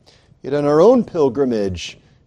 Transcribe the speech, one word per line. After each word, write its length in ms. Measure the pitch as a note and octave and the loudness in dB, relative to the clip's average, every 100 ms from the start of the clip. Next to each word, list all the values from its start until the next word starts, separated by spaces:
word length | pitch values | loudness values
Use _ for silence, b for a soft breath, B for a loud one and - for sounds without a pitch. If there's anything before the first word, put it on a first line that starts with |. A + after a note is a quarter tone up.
| b b b _ | b b b _
yet 100 | C3+ | -8
in 120 | C#3+ D3 | -4 0
our 140 | D3+ | 4
own 240 | G3+ B3+ | 4 4
pilgrimage, 960 | - F3 C#3 B2 C3+ A2+ G2 F2 - - b b | 0 -2 -2 0 -2 -2 -4 -6 -12 -18 b b